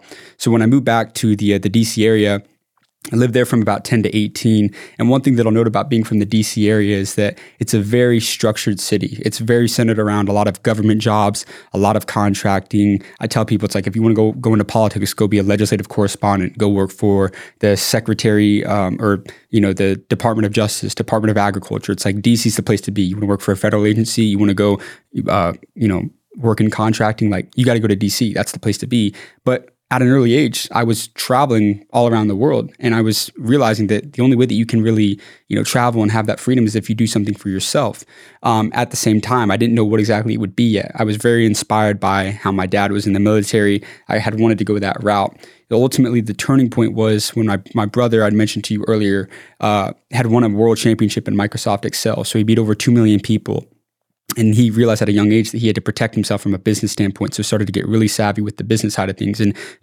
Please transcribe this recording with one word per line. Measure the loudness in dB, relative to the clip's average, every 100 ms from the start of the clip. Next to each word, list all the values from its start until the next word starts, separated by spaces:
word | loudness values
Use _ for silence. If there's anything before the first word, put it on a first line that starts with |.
| -8 -20 -20 -6
So | 0
when | 2
I | 4
moved | 2 2
back | 0 -2 -2
to | -2 0
the, | 0 0
uh, |
the | 0
D | 0
C | 0 2 2
area, | 4 2 0 -6 _ _ _ _ _ -4
I | 0
lived | 2
there | 2 2
from | 2
about | 0 -2
ten | 0 0
to | 0 0
eighteen. | -2 -2 2 2 2 -2 -12 -2
And | 0
one | 2
thing | 2 2
that | 2
I'll |
note | 2 2
about | 0 0
being | -2 0
from | -2
the | 0
D | 0
C | 0 0 2
area | 2 2 -2
is | -2 -2
that | -2 -4 -12 -10
it's | -2
a | 0
very | 2 2 4 2
structured | 0 -2 -2 0 -2 -4
city. | -2 -2 -2 -6 -6
It's | -4
very | 0 2 2
centered | 0 0 0
around | 0 0 0
a |
lot | 0 0
of | -2
government | -2 0 2 2
jobs, | 2 2 2 -2 -8 -18 -8
a | 0
lot | 0 0
of | -2
contracting. | -2 0 0 -2 -2 -2 0 2 0 -4 -10
I | -4
tell | -2
people, | 0 0 -2
it's | -4
like, | -4
if | 0
you |
wanna | 2 2
go, | 2
go | 0 0
into | 0
politics, | 0 0 0 0 -6
go | -2 0
be | 0
a |
legislative | 0 0 0 -2 -2
correspondent, | -2 -2 0 0 0 -2 -2
go | 0
work | 0 -2
for | -2 0 2 0 -4 -20 _
the | 0 2
secretary, | 0 -2 0 0 2 4 4 2 0
um, | -2 -2 -2
or, | 0 -2 -4 -20 _
you | 0
know, | 0
the | 0 0 -2 -4
Department | -2 0 0 -2
of |
Justice, | 0 -2 -2 -6 -6
Department | -4 0 0
of | 2
Agriculture. | 0 -2 -6 -8 -4
It's | -4 -2
like, | 0
D | 2 2
C's | 0 -2
the |
place | 0 -2
to | -2
be. | -2
You | -2 -2
wanna | -2
work | -2
for | -2
a | -2
federal | 0 2 2
agency, | 2 0 0
you | 0 2
wanna | 2
go, | 2 2 0 -4 -20 _ -6 -2
uh, | 0 0 -4 -12 -2
you | 0
know, | 0 -4 -10 _ -4
work | 0 2
in | 0
contracting, | 0 -2 0 0 0 -2
like, | -2 -4 -2
you | 0
gotta | 2
go | 0
to | 0
D | -2
C. | -2 -2
That's | -2 -4
the | -4
place | -4 -4
to | -2
be. | -2 -2 -4 -14 _
But | -2 -2 -4 _ -4
at | 0
an | 4
early | 4 4
age, | 2 0 -2 -6
I | -2
was | 0 -2 -6
traveling | -8 0 2 2 2 2 0 -2
all | 0 2
around | 2 0
the | 0
world, | 0 0 -4 -4
and | 0 2
I |
was | 2 -2 -6 -6
realizing | 0 2 2 0 0
that | -2 -4
the | 0
only | 2 4
way | 2
that | 0
you | 0
can | 0
really, | 2 2 2 -2 -8 -20 -6
you | -4
know, |
travel | -2 0 0 2
and | 0
have | 0 -2
that | -4
freedom | 0 0 2
is | 0
if | -4
you | -2
do | 0
something | 0 -2 -4
for | -6
yourself. | -6 -2 -2 -2 -6 -16 -20 -20 _
Um, | 0 0 0
at | -2 -4
the | -2
same | 0 0
time, | 2 0 0
I | 0
didn't | 2 2
know | 2
what | 2
exactly | 0 0 -2
it | -2
would | -4 0
be |
yet. | 2 0 -2 -4
I |
was | -2 0
very | 2 2 2
inspired | 0 -2 0 0 0
by | -2 -2 -2
how | -4 -4
my | -2 -2
dad | 0 0
was | -2 -2
in |
the | 0
military. | 2 2 0 2 2 0 -4 -14 -6
I | -4
had | -2 2
wanted | 2 2
to |
go | 0 -2
that | -2 -4
route. | -2 0 -2 -6 -20 _ -4
Ultimately, | 0 2 2 2 0
the | -2
turning | -4 0 2 2
point | 0 0
was | 0 0 0 -2 -2
when | -2
my, | -2 -4 -4
my | -2
brother, | 0 2 2
I'd | 2
mentioned | 2 0 -2 -6
to |
you | -4 -2
earlier, | 0 0 -2 -4 -12 -20 -6
uh, | -2 0 -2 -8 _
had | -2 2
won | 2
a | 2
world | 2 2 2
championship | 0 2 0 -2 -4
in | -2
Microsoft | -2 -4 -4 -4 -4
Excel. | -4 -4 -4
So | -2 0
he |
beat | 2 2
over | 2
two | 0 2
million | 4 4 4
people. | 2 -2 -2 -8 -8 _ _ _ _ _ -8 0
And | 2 4
he | 4
realized | 4 2 2
at | 2
a |
young | 2 4
age | 2 0
that | -2
he | -2
had | 0
to |
protect | -2 -2 -2 -2
himself | -2 -2
from | -2 -4
a |
business | -2 -2 -2
standpoint. | -2 -2 -2 -6 -6
So |
started | -2 -2 -2
to |
get | -4 -2
really | 0 0
savvy | 0 -2 -2
with | -6 -6
the |
business | -2 -2 -2 -2
side | -4
of | -4
things. | -4 -2
And | -2 -2 -10 -20